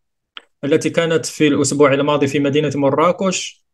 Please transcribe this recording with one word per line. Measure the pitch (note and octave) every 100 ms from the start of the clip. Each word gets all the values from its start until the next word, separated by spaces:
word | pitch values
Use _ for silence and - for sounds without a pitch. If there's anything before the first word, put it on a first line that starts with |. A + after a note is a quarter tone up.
| _ _ _ - _ _
التي | C#3 D#3+ D#3
كانت | - E3 D#3+ -
في | - D3+
الأسبوع | C#3+ C3+ C#3+ C#3+
الماضي | C#3 D3 D3 C#3
في | C#3+
مدينة | C#3+ C#3+ D3 C#3+
مراكش | C#3 B2+ E3+ E3+ F#3+ F3+ - - _